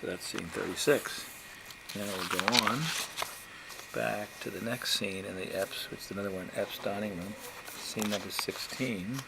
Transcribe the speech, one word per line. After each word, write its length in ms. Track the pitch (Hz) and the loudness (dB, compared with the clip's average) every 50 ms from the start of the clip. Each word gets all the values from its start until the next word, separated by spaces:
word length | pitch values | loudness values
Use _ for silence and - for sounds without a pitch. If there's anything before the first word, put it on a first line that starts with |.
So 60 | - | 0
that's 200 | - 90 90 - | -2 -2 -2 -2
scene 200 | - - - 90 82 | -4 -4 -4 -4 -2
thirty-six. 760 | - - 98 90 92 - - - 147 123 - - - - - - - - - - - - - - - - - - - | -2 -2 -2 0 0 2 6 6 6 6 6 0 -4 -4 -6 -8 -10 -12 -12 -12 -12 -12 -12 -12 -14 -14 -10 -8 -4
Then 120 | 101 101 | -4 -2
we'll 340 | 101 101 92 90 85 - 92 | -2 0 -2 0 0 2 4
go 260 | 92 - 120 123 117 | 4 6 8 8 8
on 140 | 104 113 131 156 160 - - - - - - - - - - - - - - - - - - - - - | 8 8 6 4 4 2 2 0 -2 -2 -2 -2 -2 -2 -10 -10 -12 -12 -12 -12 -12 -10 -10 -10 -4 0
back 340 | - - - 107 104 104 101 - - | 2 4 4 4 2 0 -4 -6 -6
to 100 | - 123 | -6 -4
the 140 | 107 90 101 | -4 -2 -2
next 340 | 113 120 123 - - - - | -2 -2 0 2 2 2 4
scene 260 | - 104 95 95 95 | 2 2 0 -2 -4
in 120 | 101 98 | -4 -4
the 220 | 92 92 - - 90 | -4 -4 -2 2 2
Epps, 320 | 98 - - - - - | 2 2 0 -4 -4 -4
which 100 | - - | -6 -8
is 100 | - - | -6 -6
another 200 | - 95 101 101 | -4 -2 0 0
one, 200 | 95 92 92 90 - | 0 -2 -4 -4 0
Epps 240 | - 101 98 - - | 0 0 0 0 -2
dining 380 | - 104 101 101 107 107 101 | -2 0 0 2 0 0 -2
room, 180 | 85 87 98 107 - - - - - - - - | -2 -4 -6 -6 -8 -8 -10 -10 -10 -10 -10 -8
scene 340 | - - - - - 107 107 | -6 -6 -4 -2 0 0 2
number 200 | 104 101 92 101 | 2 0 -2 -2
sixteen. 920 | 87 - - - 95 - - - - - 135 131 117 98 90 98 123 135 131 | -2 -2 -2 -2 -2 -4 -4 -6 -2 -2 0 0 0 0 -2 -2 -2 -4 -4